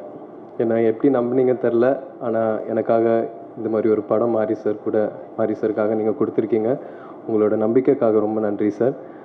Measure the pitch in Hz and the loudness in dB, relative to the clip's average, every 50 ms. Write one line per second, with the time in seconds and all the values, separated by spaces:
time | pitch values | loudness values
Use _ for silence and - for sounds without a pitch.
0 | - - - - - - - - - - - - 120 113 113 113 113 110 110 - | -8 -12 -16 -16 -16 -18 -18 -18 -18 -10 -6 -2 0 2 2 4 4 2 2 2
1 | - 139 131 123 120 120 123 131 127 127 123 117 - 117 117 117 120 131 135 - | 2 2 2 2 0 0 2 2 2 2 2 2 0 0 2 4 4 2 2 0
2 | - - - - 127 117 113 113 113 110 107 104 - 107 117 113 107 - 117 113 | -4 -10 -12 -8 -6 -2 -2 0 0 0 -2 -2 -4 -2 -2 -2 2 2 2 4
3 | 113 117 113 113 113 - - - - - - 120 110 110 110 107 104 110 107 107 | 4 4 2 2 0 -2 -8 -12 -16 -16 -10 -8 -4 -2 0 2 2 2 2 2
4 | 101 - 113 107 117 117 113 110 107 110 110 104 - 107 107 107 - 110 110 110 | 2 0 0 2 2 2 2 0 0 0 -2 -2 -2 -4 -4 -2 -2 0 0 0
5 | 104 101 - - - - - - 110 107 107 - - 107 104 113 107 104 113 110 | 0 0 -4 -8 -14 -10 -4 -2 -2 -2 0 0 -2 -2 0 0 0 0 0 0
6 | 107 110 98 - 110 - - - 113 104 117 110 107 117 139 - - - - - | 0 0 0 0 -2 0 0 0 0 2 0 0 2 0 -2 -2 -6 -10 -16 -18
7 | - - - - - - 113 107 107 104 107 107 107 107 113 131 131 143 135 - | -18 -18 -18 -14 -6 -2 2 2 2 2 2 2 2 2 2 4 4 4 4 4
8 | - 113 107 107 104 107 110 110 110 104 101 98 107 104 101 - 123 123 123 - | 4 4 4 4 2 2 0 -2 -2 -2 0 0 0 0 0 0 0 0 0 -2
9 | - - - - | -8 -16 -18 -18